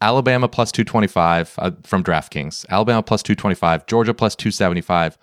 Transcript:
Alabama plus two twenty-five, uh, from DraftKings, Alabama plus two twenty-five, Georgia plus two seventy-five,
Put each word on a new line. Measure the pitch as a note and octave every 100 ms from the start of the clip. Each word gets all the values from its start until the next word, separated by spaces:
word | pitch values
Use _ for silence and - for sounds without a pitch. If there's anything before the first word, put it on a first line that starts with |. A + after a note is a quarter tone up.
Alabama | G#2+ B2+ B2+ B2+ B2
plus | - A2+
two | -
twenty-five, | A2 A#2 G2+ - E2 E2+ E2 -
uh, | F#2 E2
from | - F#2+
DraftKings, | F2+ D#2+ - D#2 C#2+ - -
Alabama | F#2+ A2 A2+
plus | G#2+ G#2+
two | - G#2+
twenty-five, | G#2 F2+ E2+ D#2+ -
Georgia | A2+ A2+
plus | A2 A2 -
two | A2
seventy-five, | - F#2+ F2 - F2 E2 -